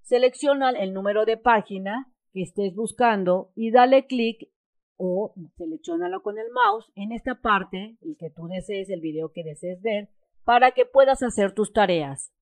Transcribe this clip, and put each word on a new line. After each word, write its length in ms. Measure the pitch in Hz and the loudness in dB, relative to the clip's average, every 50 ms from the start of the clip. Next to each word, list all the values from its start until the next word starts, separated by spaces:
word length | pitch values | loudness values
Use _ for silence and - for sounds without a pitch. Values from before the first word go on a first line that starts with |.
Selecciona 680 | _ - 247 240 254 254 - - - 285 277 277 269 254 | _ 0 2 4 4 2 2 2 0 0 2 2 0 -2
el 240 | 254 214 196 190 190 | 0 -2 -6 -6 -6
número 320 | 190 196 202 208 214 220 | -4 -4 -2 0 0 0
de 100 | 220 226 | 0 -2
página 720 | 220 _ 247 233 214 - _ 202 190 190 196 208 247 269 _ _ _ _ _ | 0 _ 2 2 2 0 _ -10 -10 -8 -8 -8 -8 -10 _ _ _ _ _
que 100 | _ 185 | _ -8
estés 320 | 180 165 _ - 202 196 175 | -8 -8 _ -4 -4 -4 -4
buscando 760 | 202 226 208 - - 247 233 220 202 185 180 180 190 185 _ _ | -4 -8 -8 -2 0 0 2 2 2 2 0 0 0 -2 _ _
y 160 | - 226 226 | -6 -6 4
dale 360 | 220 247 247 254 269 269 269 | 6 6 8 8 6 4 4
clic 420 | _ 262 247 226 226 226 _ - _ _ _ _ _ _ _ _ _ _ | _ -2 -2 -2 -2 -2 _ -16 _ _ _ _ _ _ _ _ _ _
o 380 | _ 185 185 180 190 214 196 _ 190 165 151 _ | _ -6 -4 -4 -4 -4 -6 _ -16 -20 -20 _
selecciónalo 680 | _ - 165 - - _ - 339 339 349 359 370 381 | _ -12 -12 -12 -12 _ -8 -6 -6 -4 -6 -6 -6
con 160 | 381 415 415 427 | _ -8 -8 -8
el 80 | 440 - | -12 -8
mouse 400 | 240 - 480 415 403 453 - _ _ | 0 2 2 2 2 0 -6 _ _
en 180 | 190 202 214 | -12 -10 -10
esta 280 | 233 226 - 269 247 _ | -10 -8 -8 -8 -10 _
parte, 580 | - 233 208 196 185 - - 185 202 220 233 _ | 0 0 0 0 0 -4 -10 -12 -12 -12 -16 _
el 160 | _ - 151 | _ -16 -14
que 140 | _ 170 160 | _ -14 -14
tú 160 | 151 - 165 | _ -14 -14
desees, 420 | 170 185 190 180 - 208 196 190 190 | -10 -10 -10 -8 -8 -8 -8 -6 -8
el 120 | 190 175 | -8 -8
video 320 | 156 160 151 156 160 156 | -6 -8 -6 -6 -8 -8
que 100 | _ 175 | _ -12
desees 400 | 165 160 151 - - 175 185 180 | -12 -12 -12 -10 -10 -10 -10 -6
ver, 260 | 190 226 208 208 208 _ _ _ _ _ _ _ - | -4 -4 -4 -4 -6 _ _ _ _ _ _ _ 0
para 260 | - 233 247 254 254 | 2 4 6 6 4
que 160 | - - 247 | 4 4 0
puedas 360 | - - 269 277 262 269 - | 4 6 4 6 6 4 2
hacer 300 | 262 240 - - 196 196 | 0 -4 0 0 0 0
tus 200 | 190 - 214 202 | 0 -2 -4 0
tareas. 600 | _ 220 208 185 180 165 147 139 139 - - - _ _ | _ 2 2 4 2 0 -2 -4 -8 -12 -14 -18 _ _